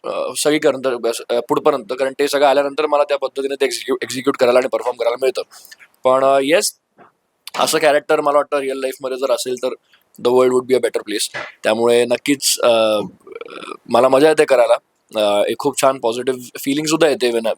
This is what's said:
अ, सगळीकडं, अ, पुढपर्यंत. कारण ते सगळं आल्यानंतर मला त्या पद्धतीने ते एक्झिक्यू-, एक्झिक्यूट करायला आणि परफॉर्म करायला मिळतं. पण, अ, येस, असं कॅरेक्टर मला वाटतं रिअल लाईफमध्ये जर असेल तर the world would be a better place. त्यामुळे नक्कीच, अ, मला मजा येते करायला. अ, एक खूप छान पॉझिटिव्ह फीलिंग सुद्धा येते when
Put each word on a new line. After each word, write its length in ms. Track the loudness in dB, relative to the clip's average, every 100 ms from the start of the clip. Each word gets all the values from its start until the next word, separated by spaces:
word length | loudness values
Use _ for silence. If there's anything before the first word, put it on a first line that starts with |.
अ, 300 | -8 -8 -6 -2
सगळीकडं, 720 | -2 2 0 0 -4 -2 -4 -6 -4
अ, 100 | -4 -2
पुढपर्यंत. 440 | 0 0 -2 -6 -4
कारण 140 | -4 -2
ते 100 | -2
सगळं 180 | 2 2
आल्यानंतर 400 | 2 0 -4 -2
मला 180 | 0
त्या 140 | 0 -2
पद्धतीने 360 | -4 -6 -6
ते 100 | -2
एक्झिक्यू-, 340 | -2 -2 -6 -6
एक्झिक्यूट 340 | -6 -4 -4 0
करायला 220 | 4 4
आणि 100 | 2
परफॉर्म 280 | -4 -6 0
करायला 200 | 0 2
मिळतं. 220 | -2 -4 -10 -16 -20 -20 _ _
पण, 200 | 0 2
अ, 140 | 2 2
येस, 360 | 2 0 0 _ _ _ -20 _ _ _ -12 -4
असं 200 | 0 2
कॅरेक्टर 420 | 2 2 0 0
मला 180 | 2 0
वाटतं 200 | 0 -4
रिअल 220 | -4 -6
लाईफमध्ये 380 | -6 -8 -8 -4
जर 120 | -2
असेल 240 | -2 -2
तर 140 | -4 -6 -8 _ _ _ -4
the 100 | 2
world 200 | 4 4
would 160 | 2 0
be 80 |
a 40 | 0
better 220 | 0 -4
place. 380 | -6 -6 -6 -8 -14 _
त्यामुळे 400 | -2 2 4 2
नक्कीच, 560 | 2 -2 -2 -2 -2 0
अ, 400 | 2 2 2 0 -4 _ -20 -18 -18 -16 -16 -18 0
मला 200 | 2 4
मजा 200 | 6 4
येते 160 | 4
करायला. 300 | 4 4 4 2 _ _ _ -2
अ, 320 | 0 2 0
एक 100 | -2
खूप 220 | -4 2
छान 180 | 0 2
पॉझिटिव्ह 420 | -4 -2 -4 -6 -10 -10
फीलिंग 280 | -6 -4 -2
सुद्धा 220 | 2 2
येते 220 | 2 0
when 180 | 0 -4